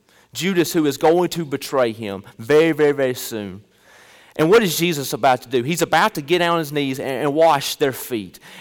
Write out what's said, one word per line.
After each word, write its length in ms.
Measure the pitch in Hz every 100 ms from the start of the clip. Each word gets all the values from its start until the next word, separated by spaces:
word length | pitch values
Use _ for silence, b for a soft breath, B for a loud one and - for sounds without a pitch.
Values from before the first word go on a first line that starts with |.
| b b b
Judas, 400 | 117 175 180 151
who 120 | 175 147
is 120 | 131
going 320 | 160 175 175
to 160 | 170 151
betray 480 | 135 - 139 120
him 320 | 110 107 95 - -
very, 360 | 110 151 165
very, 180 | 151 147
very 220 | 139 131
soon. 500 | 123 - 113 101 95 _ b b b b b b -
And 140 | 160
what 120 | 226
is 160 | 196 143
Jesus 360 | 175 147 131
about 300 | 139 135 127
to 60 | 117
do? 140 | 127
He's 180 | 123 175
about 340 | 165 160 214 170
to 60 |
get 200 | 135 175
on 180 | 170 170
his 140 | 143
knees 260 | 147 139 131
and, 240 | 117 127
and 100 | 143
wash 440 | 147 165 143 - -
their 160 | 143
feet. 460 | 123 - 120 92 - B B